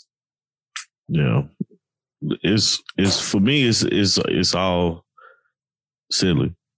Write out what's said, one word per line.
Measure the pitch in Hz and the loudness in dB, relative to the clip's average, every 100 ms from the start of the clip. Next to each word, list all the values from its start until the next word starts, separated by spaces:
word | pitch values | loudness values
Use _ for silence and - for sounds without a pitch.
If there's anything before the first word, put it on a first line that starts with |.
| - _ _ _ _ _ _ - - _ - | -20 _ _ _ _ _ _ -16 -16 _ -6
Yeah. | 160 139 117 143 - - _ _ _ _ - 151 - | 0 2 0 -2 -8 -12 _ _ _ _ -10 -6 -4
It's, | - 107 - - - - | 0 0 0 -4 -6 -2
it's, | 95 - - | 0 0 -2
for | 104 | 0
me, | 104 147 123 | 2 2 2
it's, | 104 | 2
it's, | - 98 98 - | 0 0 0 0
it's | - 80 90 87 | 0 0 0 0
all | 95 90 87 85 _ _ - _ _ _ _ _ _ _ - | 0 0 0 -2 _ _ -20 _ _ _ _ _ _ _ -6
silly. | - 95 80 85 - _ | -2 0 0 -2 -6 _